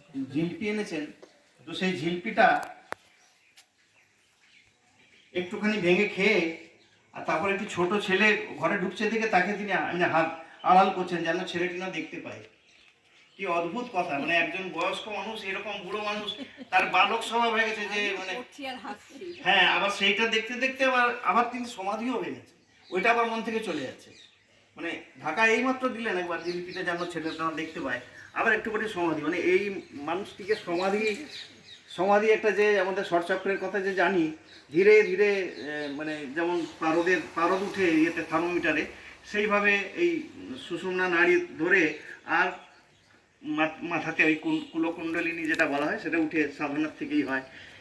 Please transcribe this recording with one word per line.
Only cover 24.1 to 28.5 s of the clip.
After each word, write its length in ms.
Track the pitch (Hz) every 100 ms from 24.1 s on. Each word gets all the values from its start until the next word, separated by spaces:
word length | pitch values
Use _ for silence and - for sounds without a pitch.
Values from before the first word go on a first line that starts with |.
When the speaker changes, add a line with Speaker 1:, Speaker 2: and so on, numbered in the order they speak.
| - - _ _ _ _ 143
Speaker 1:
মানে, 260 | 165 156 - 127
ঢাকা 260 | 139 233 220
এইমাত্র 420 | 240 262 254 254
দিলেন 300 | 220 220 180
একবার 240 | 170 165
জিলিপিটা 400 | 170 175 175 180
যেন 220 | 175 175
ছেলেটা 400 | 170 160 156 147
না 80 | 165
দেখতে 280 | 156 156 180
পায়, 200 | 135 123 - - -
আবার 180 | - 220